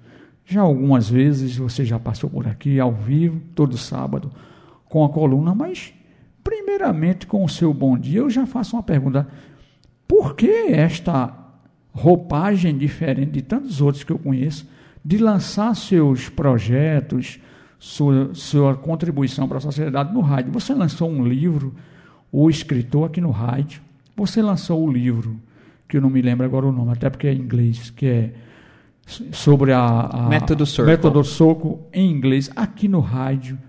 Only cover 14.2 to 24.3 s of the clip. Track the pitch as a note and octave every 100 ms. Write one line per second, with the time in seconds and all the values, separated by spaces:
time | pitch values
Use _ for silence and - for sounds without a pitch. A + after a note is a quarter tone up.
14.2 | C#3 C3 C#3+ D3+ - - - - D3+ G#3
15.2 | A3+ G3+ - - G#3+ A3 - F3+ D3 B2+
16.2 | - - C#3+ A#2+ G2 B2+ D#3 D3+ - B2+
17.2 | - - - - _ _ - - C#3+ C3+
18.2 | C3+ E3+ - C#3+ C#3 C3+ D#3 E3 E3+ C#3+
19.2 | C3+ C#3+ - C3+ D3 C#3+ D#3 C3+ C#3+ A#3+
20.2 | D3+ C#3 B2+ G3+ - C#4 E3 - E3 D3
21.2 | B2 C3 E3+ D3+ C3+ - - - - _
22.2 | _ C#3 D#3 D3+ - C3 A#2+ D3 D#3+ D#3
23.2 | F3 G#2 A#2 C3 C#3+ - - _ _ -
24.2 | G3